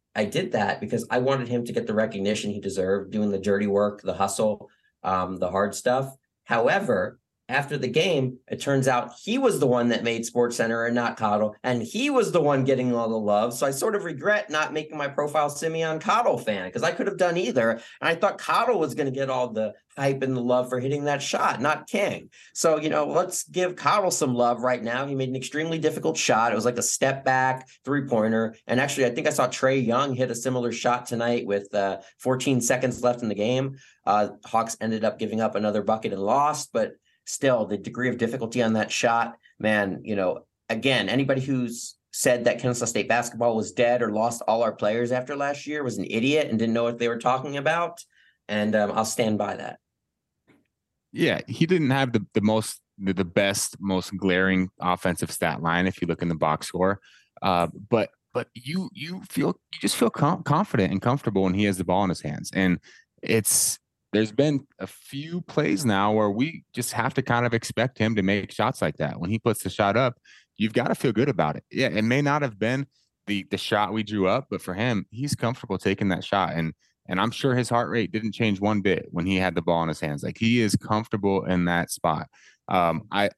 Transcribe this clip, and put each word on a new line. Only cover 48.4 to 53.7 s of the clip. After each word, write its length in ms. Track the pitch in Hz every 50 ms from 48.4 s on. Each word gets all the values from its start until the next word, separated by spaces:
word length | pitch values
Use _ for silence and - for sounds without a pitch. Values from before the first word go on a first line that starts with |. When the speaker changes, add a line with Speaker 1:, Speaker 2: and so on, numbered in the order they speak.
| _
Speaker 1:
And, 280 | - 104 107 104 107 107
um, 160 | 107 104 98 -
I'll 120 | 110 107
stand 320 | - - - 117 107 107
by 200 | 101 104 98 98
that. 200 | - - - - - _ _ _ _ _ _ _ _ _ _ _ _ _ _ _ _ _ _ _ _ _ _ _ _ _ _
Speaker 2:
Yeah, 300 | - 160 170 127 87 - -
he 200 | - 117 - 165
didn't 240 | 160 185 175 151 127
have 220 | 135 135 135 123 117
the, 120 | 104 101 - -
the 80 | 110
most, 400 | 101 110 110 110 107 - - - _ _ _
the, 160 | - 98 95 92
the 120 | 92 95
best, 520 | 87 - 101 101 98 98 - - -